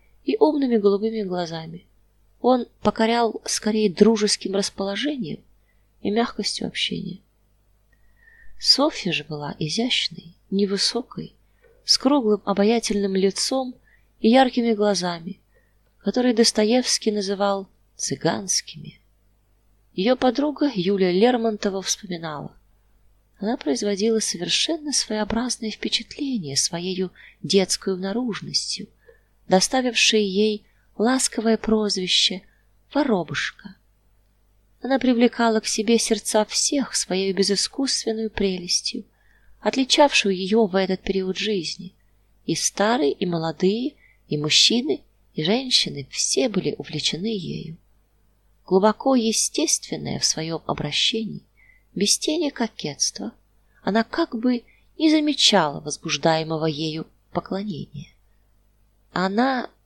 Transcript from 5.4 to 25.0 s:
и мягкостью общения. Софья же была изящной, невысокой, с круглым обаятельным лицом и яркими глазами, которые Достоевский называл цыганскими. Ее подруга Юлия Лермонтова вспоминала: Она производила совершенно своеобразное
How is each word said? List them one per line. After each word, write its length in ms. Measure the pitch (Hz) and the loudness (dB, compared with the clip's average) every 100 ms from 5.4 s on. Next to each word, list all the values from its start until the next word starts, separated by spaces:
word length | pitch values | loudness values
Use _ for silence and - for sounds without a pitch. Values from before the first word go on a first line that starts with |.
| _ _ _ _ _ _ | _ _ _ _ _ _
и 100 | 196 | -2
мягкостью 560 | 214 240 - 202 - - | 0 0 -2 -6 -4 -8
общения. 520 | - - - - - _ _ _ _ _ _ _ _ _ _ - _ - - | -4 -4 -4 -8 -12 _ _ _ _ _ _ _ _ _ _ -20 _ -16 -8
Софья 540 | - - 294 - 175 | 2 4 4 0 -4
же 100 | 147 | -4
была 320 | 147 151 147 - | -6 -10 -8 -6
изящной, 760 | 151 175 240 - - 165 170 - - | -6 -2 -2 -2 -4 -8 -20 -20 -6
невысокой, 840 | 196 202 196 - 233 247 - 160 _ _ _ _ _ - | -2 0 0 -2 -2 -8 -12 -14 _ _ _ _ _ -2
с 120 | - | 0
круглым 440 | 269 294 220 208 - | 4 2 2 0 0
обаятельным 720 | 190 202 233 - 202 196 190 | 2 4 2 0 -2 0 2
лицом 580 | 190 - - 269 254 - _ _ _ _ | 0 0 -2 -2 -4 -10 _ _ _ _
и 100 | 220 | 4
яркими 440 | 254 262 254 233 | 6 6 4 0
глазами, 680 | 208 208 185 180 170 165 - _ _ _ _ _ _ | 2 2 2 -2 -6 -10 -14 _ _ _ _ _ _
которые 340 | 202 247 247 | -4 0 2
Достоевский 760 | 226 226 - 214 247 254 - 220 | 4 4 4 4 4 2 0 0
называл 580 | 208 196 196 202 196 196 _ _ - | -2 -2 0 0 0 -4 _ _ -10
цыганскими. 1040 | - 139 160 214 190 - - 151 151 - _ _ _ _ _ _ _ _ _ | -6 -2 -2 -2 -2 -4 -4 -14 -16 -18 _ _ _ _ _ _ _ _ _
Ее 220 | - 196 254 | -2 2 4
подруга 560 | 254 247 294 269 294 | 2 2 -2 0 -2
Юлия 380 | 190 175 202 185 | 0 0 2 2
Лермонтова 720 | 180 240 247 226 214 202 190 | 6 4 4 0 -2 -4 -4
вспоминала: 720 | 185 - 185 170 165 147 151 - _ _ _ _ _ _ _ - | -6 -8 -6 -8 -8 -10 -12 -16 _ _ _ _ _ _ _ -8
Она 180 | 196 262 | -6 -4
производила 600 | 302 262 202 196 220 220 | -2 -2 -2 0 2 0
совершенно 720 | 214 175 170 - - 320 294 | -2 -6 -4 -2 -2 -4 -2
своеобразное 800 | 254 | -4